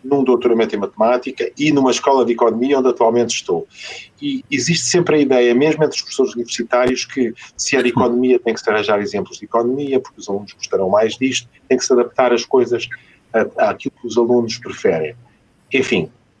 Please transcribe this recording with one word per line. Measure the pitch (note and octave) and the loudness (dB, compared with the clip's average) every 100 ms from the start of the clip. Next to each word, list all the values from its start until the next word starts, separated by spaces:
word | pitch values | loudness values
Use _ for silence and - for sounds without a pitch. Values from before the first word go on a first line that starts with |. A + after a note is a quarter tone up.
num | C3 C#3 | 0 0
doutoramento | C3 A#2+ B2 A2+ A2 | 4 2 2 2 0
em | G#2 | -2
matemática | G2 - A2 B2 C3 B2+ - - | -6 0 2 2 -2 -6 -8 -2
e | D3+ | 2
numa | C#3+ C3 | 2 2
escola | A#2+ - C3+ | 2 2 2
de | A#2 | 2
economia | A#2 A#2+ A2 C3 C#3 | 2 2 2 0 2
onde | B2+ | 2
atualmente | A#2+ A2+ A#2+ A2+ | 2 2 2 0
estou. | - - E2+ - - - - - _ | -4 -4 -4 -6 -18 -18 -18 -20 _
E | D3 C3+ - | -6 -6 -4
existe | C#3+ A#2+ E3 - | -4 -2 -2 0
sempre | F3+ E3 D3+ | 0 2 2
a | |
ideia, | C3+ C3 A#2+ | 4 4 4
mesmo | A#2+ D3+ D3+ | 4 2 2
entre | D3+ | 0
os | - | -2
professores | - - C3 | -10 -2 -2
universitários, | A#2+ A#2 - A#2 B2 B2+ B2+ | -2 -8 -8 -2 0 0 -2
que | - - A#2 - - | -6 -4 -4 -4 -20
se | - - C3+ | -10 -2 0
é | |
de | B2 | 2
economia | A#2 B2+ A#2+ B2+ B2 | 2 2 2 2 2
tem | A#2 | 0
que | A2 | -4
se | - | -2
arranjar | G#2+ G#2 G#2 | 0 0 0
exemplos | G2+ G2+ F2 - | -2 -6 -8 -12
de | |
economia, | G2 A#2 A#2 C3+ C#3+ C3 | -4 -2 -2 -2 -2 -2
porque | B2+ - | -4 -18
os | G#2 | -8
alunos | G2+ G2+ | -8 -8
gostarão | - - F#2+ F#2 | -16 -6 -2 2
mais | G#2 A2 - | 2 2 0
disto, | C3 B2 - _ _ | -4 -4 -10 _ _
tem | B2 | -2
que | |
se | - | 2
adaptar | B2 A#2+ - B2+ | 2 2 0 0
as | A#2 - | 0 0
coisas | C3 A#2 A#2+ - - _ _ _ | 0 0 -2 -6 -14 _ _ _
a, | A2 G#2+ - - | -2 -2 0 -2
àquilo | - C3 _ | -2 -10 _
que | A#2 | -4
os | A2 | 0
alunos | A#2+ B2 A2+ - | 2 2 0 -8
preferem. | - - - - D#2 - _ _ _ _ _ | -12 -4 -2 -2 -6 -10 _ _ _ _ _
Enfim, | G3+ - G3+ C3 _ _ _ | -2 0 -2 -4 _ _ _